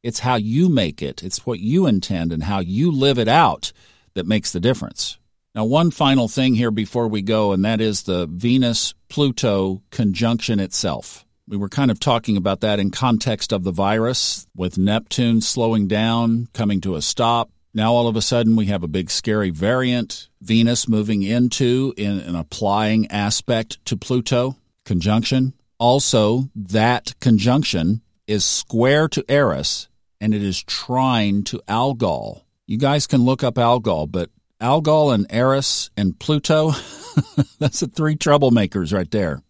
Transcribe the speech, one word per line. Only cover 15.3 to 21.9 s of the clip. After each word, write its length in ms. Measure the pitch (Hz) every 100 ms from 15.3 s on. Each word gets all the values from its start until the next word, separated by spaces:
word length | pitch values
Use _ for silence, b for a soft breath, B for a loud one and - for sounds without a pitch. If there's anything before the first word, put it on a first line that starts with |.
| 113
slowing 480 | 110 127 113 110 98
down, 580 | 107 113 117 117 117 117
coming 260 | - 104 98
to 160 | 98
a 60 | 80
stop. 480 | - - 117 117 117 _ _
Now, 180 | 110 110
all 160 | 120 117
of 80 |
a 60 | 110
sudden, 340 | - 120 113
we 120 | 113 101
have 160 | 101
a 40 | 87
big, 220 | 92 85
scary 400 | - 113 107 98
variant, 800 | 78 98 127 127 123 113 - - _
Venus 480 | - 113 113 120 -
moving 360 | 107 104 104
into 680 | 98 120 123 - 123 127 135